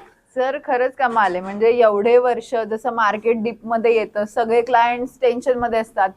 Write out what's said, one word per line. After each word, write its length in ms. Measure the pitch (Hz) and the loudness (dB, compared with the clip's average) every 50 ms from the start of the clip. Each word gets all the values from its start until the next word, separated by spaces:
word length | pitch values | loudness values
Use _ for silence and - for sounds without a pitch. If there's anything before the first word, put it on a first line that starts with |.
| - - _ _ _ _ _ | -20 -20 _ _ _ _ _
सर, 220 | 262 254 269 277 294 277 | -4 -4 -4 -4 -6 -6
खरंच 280 | - 262 247 247 262 262 - | -4 -2 -2 -2 -2 -2 -2
कमाल 340 | 269 240 233 233 208 190 175 | -2 0 2 2 0 0 0
आहे. 80 | 180 | -4
म्हणजे 300 | 190 190 202 208 220 233 | -6 -8 -4 0 2 2
एवढे 480 | 240 240 233 214 208 202 208 240 240 247 | 4 4 4 4 4 2 2 4 4 4
वर्ष 360 | 247 247 233 226 - - 269 | 4 2 0 -2 -4 -6 -6
जसं 380 | 226 226 208 220 226 - 247 233 | -6 -4 -4 -6 -6 -6 -4 -2
मार्केट 500 | 233 226 202 202 214 208 233 233 233 214 | 0 0 0 0 -2 -2 -2 -2 0 -2
डिपमध्ये 520 | 240 226 - - 226 233 226 214 233 233 | -6 -6 -8 -8 -6 -4 0 0 2 2
येतं, 300 | 220 208 208 - 208 208 | 2 0 -2 -4 -6 -6
सगळे 380 | 208 - 262 233 226 226 240 233 | -4 -4 -4 -2 2 2 0 2
क्लायंट्स 560 | 247 247 233 233 240 247 240 247 254 - _ 262 | 2 2 2 2 2 0 -4 -6 -10 -6 _ 0
टेन्शनमध्ये 560 | 240 240 247 - 285 254 240 240 233 226 220 | 0 0 0 -2 -2 -2 -2 -2 -2 -2 -2
असतात, 300 | 220 226 _ 214 190 190 196 | -4 -4 _ -2 -2 -2 -2